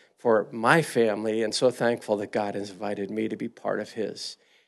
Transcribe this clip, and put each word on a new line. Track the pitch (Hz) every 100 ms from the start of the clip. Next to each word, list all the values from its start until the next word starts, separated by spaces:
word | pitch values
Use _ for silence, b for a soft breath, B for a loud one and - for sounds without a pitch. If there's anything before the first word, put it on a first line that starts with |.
| b b
for | 120 110 -
my | 117 117 165
family | 156 127 113 104 110 110
and | 110 -
so | 127
thankful | 117 120 117 - 104
that | 101
God | 113 104
has | 101 101
invited | 92 104 101 98
me | 107 110
to | 104
be | 117
part | - 104 101
of | 107
his. | 110 98 - - - _ _